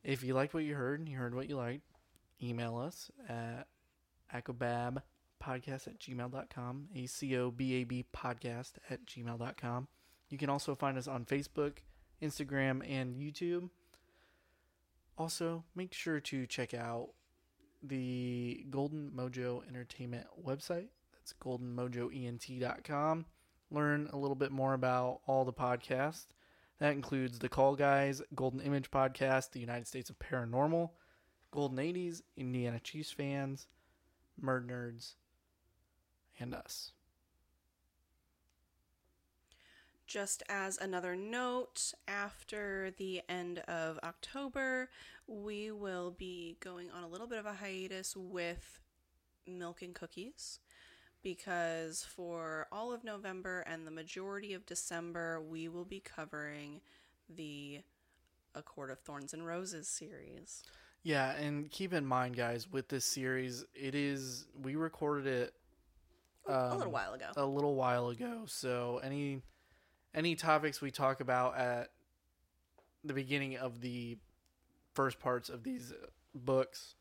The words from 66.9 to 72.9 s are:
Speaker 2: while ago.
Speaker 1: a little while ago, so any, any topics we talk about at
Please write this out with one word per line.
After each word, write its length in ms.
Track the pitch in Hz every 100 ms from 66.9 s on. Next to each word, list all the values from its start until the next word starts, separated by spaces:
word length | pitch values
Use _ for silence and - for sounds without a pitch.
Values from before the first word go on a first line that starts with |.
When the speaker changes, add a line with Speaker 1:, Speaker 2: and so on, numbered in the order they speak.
Speaker 2:
while 220 | 143 -
ago. 120 | 127 - 147
Speaker 1:
a 100 | 139
little 300 | 139 147 135
while 340 | 127 123 120
ago, 340 | 120 240 233 220
so 540 | - 131 123 120 123
any, 380 | 135 143 143 135 - _ _ _ _ _ _
any 220 | 160 165 165
topics 460 | 165 156 151 139
we 100 | 139
talk 280 | 127 135 131
about 380 | 131 127 127 123
at 320 | 123 120 120 _ _ _ _ _ _ _ _ - _